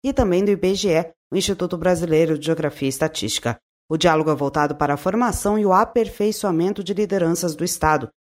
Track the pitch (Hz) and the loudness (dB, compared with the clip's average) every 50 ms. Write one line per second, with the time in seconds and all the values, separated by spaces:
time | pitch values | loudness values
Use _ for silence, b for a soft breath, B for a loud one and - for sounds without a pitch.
0 | - 262 262 - 240 196 175 180 202 208 202 170 175 185 196 185 208 202 160 160 | -2 -2 0 0 2 2 2 2 2 2 0 2 2 0 0 0 0 2 2 2
1 | 170 165 - _ _ _ - 190 180 - 196 185 180 175 185 170 165 185 180 165 | 0 -2 -12 _ _ _ -2 -2 0 -2 -2 -2 -4 -4 -4 -2 0 0 0 0
2 | 175 165 156 151 165 156 160 147 143 160 165 156 156 143 143 - 139 135 131 - | 0 0 2 2 4 2 0 -2 0 -2 -2 0 -2 -4 -4 -2 -4 -4 -2 0
3 | 165 156 151 - - 107 - - - 117 117 - _ _ _ _ _ _ 156 160 | -2 -2 -2 -4 -6 -4 -6 -4 -4 -4 -6 -6 _ _ _ _ _ _ -2 2
4 | 170 175 160 156 156 156 151 139 143 139 139 156 147 147 139 - 147 143 143 143 | 4 4 4 4 2 0 0 0 -2 -2 0 0 0 0 0 -2 0 0 0 -2
5 | - 185 190 226 247 233 190 - - 202 208 214 208 196 185 190 226 - - 240 | -2 -2 0 0 0 0 -2 -2 -2 -2 0 0 2 4 4 4 2 2 0 -2
6 | 226 196 - - 202 214 208 - - 202 175 160 170 190 202 - 196 170 196 185 | -2 -2 -2 -2 -2 -2 -2 -2 -2 0 0 2 0 0 -2 -4 -6 -6 -2 -2
7 | 214 180 196 196 175 165 170 170 180 175 151 - 165 175 - - - 156 151 151 | -2 0 0 0 2 0 0 0 -2 -4 -4 -4 -4 -4 -4 0 2 2 2 2
8 | 156 151 _ _ | 0 -6 _ _